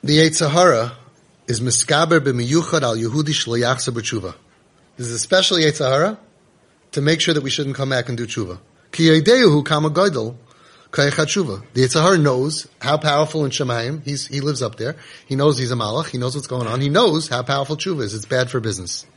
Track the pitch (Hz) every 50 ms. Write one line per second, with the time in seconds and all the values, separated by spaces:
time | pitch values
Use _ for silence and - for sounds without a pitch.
0 | - 135 147 156 160 160 156 - 170 147 143 170 180 180 139 113 113 120 123 -
1 | - - _ _ _ _ _ _ _ - 120 107 120 127 113 - - - 151 147
2 | 165 160 170 160 139 139 127 120 120 120 143 165 160 - - 160 131 120 113 113
3 | 113 117 117 151 151 147 147 - - 117 117 117 120 117 131 127 - - 120 120
4 | 110 - - 110 95 90 82 - _ _ _ _ _ _ _ _ _ _ _ -
5 | 123 117 117 113 - - 185 185 190 - 196 175 160 151 147 - 151 127 135 139
6 | 160 202 220 - _ _ _ _ _ _ _ _ _ _ _ _ _ _ - 147
7 | 139 147 165 160 - 165 165 147 135 135 131 - 147 135 135 135 139 135 135 127
8 | 117 123 123 113 120 113 - 117 107 90 87 92 _ _ _ _ _ _ - -
9 | 165 160 156 160 151 190 240 262 247 190 147 147 139 - 160 151 156 156 151 165
10 | 190 202 156 123 110 113 127 - _ _ _ _ _ _ _ _ _ _ - -
11 | 143 143 139 - 156 151 - 202 180 135 98 98 - - - 123 131 127 - 160
12 | 156 180 196 175 151 143 127 127 131 151 151 - - - _ _ - 143 147 151
13 | 151 151 143 147 156 151 - 160 147 135 127 - 143 123 120 117 117 120 147 156
14 | 131 135 143 135 - - 135 139 135 147 147 123 127 110 113 - 110 127 160 -
15 | - - - - _ _ 135 131 143 151 143 120 131 117 127 120 113 107 110 143
16 | 165 - - 127 123 131 131 143 131 - 127 127 120 110 113 127 139 143 143 196
17 | 247 214 151 160 156 - 127 120 127 131 139 139 143 139 151 151 - 190 180 147
18 | 120 101 104 110 101 - 135 127 127 120 - 127 110 113 98 92 92 85 - -
19 | - _ _